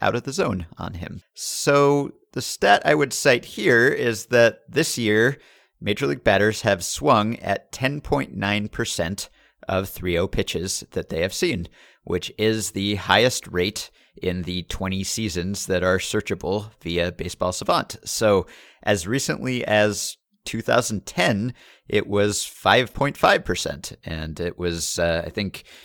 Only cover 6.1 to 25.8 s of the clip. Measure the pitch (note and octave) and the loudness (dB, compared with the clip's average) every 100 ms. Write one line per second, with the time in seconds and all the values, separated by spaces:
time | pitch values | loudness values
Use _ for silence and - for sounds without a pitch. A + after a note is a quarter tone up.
6.1 | D3 - G2 G#2+ G#2+ A2 F#2+ - - D3 | 0 4 4 4 2 0 0 -2 -2 2
7.1 | A2+ G#2+ A#2 - G2 - - C3 D3 - | 4 2 -2 -4 -4 -6 -4 -4 -4 -2
8.1 | C#3+ C#3 G2 G2 G#2 G#2 - A#2 - E2+ | -2 -2 -4 -2 -2 -2 -4 -4 -4 -4
9.1 | G2 - _ _ _ - F#2+ F#2+ - F2+ | -6 -12 _ _ _ -4 -2 -2 -6 -2
10.1 | E2+ F#2 - - E2 F#2+ - - - - | 0 0 -2 -2 -4 -4 -6 -6 -8 -4
11.1 | D#2+ F#2 - F3+ F2+ F2 _ - _ - | -2 -2 0 -2 -2 -6 _ -20 _ -6
12.1 | F2 - - A2 A2 - G2 G2+ G#2 F#2 | -6 -4 -2 0 0 -4 -4 -2 -2 4
13.1 | G2 B2 - - F2 G2 - - _ _ | 4 4 2 -4 -2 -2 -2 -10 _ _
14.1 | - F#2 F2+ E2+ F2+ D#2+ - F#2+ F#2+ F#2+ | -8 -4 -4 -4 -6 -6 -6 -4 -4 -4
15.1 | - G#2 F2+ F2+ G2+ - F2+ F2+ F#2 - | -4 -4 -4 -4 -4 -2 0 2 0 0
16.1 | G#2+ - F2+ E2 G#2 G#2+ - E2+ E2+ F2 | -4 -2 -4 -4 -4 -6 -12 -4 -2 -2
17.1 | E2+ E2 - F2+ - - B3+ - - - | -4 -8 -4 -4 -2 0 0 -2 -8 -8
18.1 | - - G2 - - - _ - G2+ F2 | 0 4 4 2 -8 -20 _ 0 0 0
19.1 | C3+ - - B2+ B2 - G#2+ G#2+ G2+ - | -2 -2 -4 -4 -4 2 4 4 0 -6
20.1 | - _ _ - A2+ A#2 A#2+ A#2 G2+ - | -10 _ _ -8 -6 0 2 2 -4 -6
21.1 | - F3+ G#2 A#2+ - - _ - G#2+ F#2+ | -2 0 0 -2 -8 -18 _ -2 -2 2
22.1 | G2+ G#2 G2+ - - F#2+ A#2 A#2+ - C#3+ | 2 2 0 -6 -2 4 4 4 -2 -4
23.1 | - F#3+ G3+ - F2+ - C#2+ - - - | 2 2 2 0 -4 -4 -8 -12 -14 -10
24.1 | D#2+ D#2+ D#2 F2 - F2 E2+ - - E2+ | -8 -8 -6 -6 -4 -4 -2 -4 0 0
25.1 | E2 E2+ G#2+ F#2+ - - - | 0 -4 -6 -6 -8 -16 -20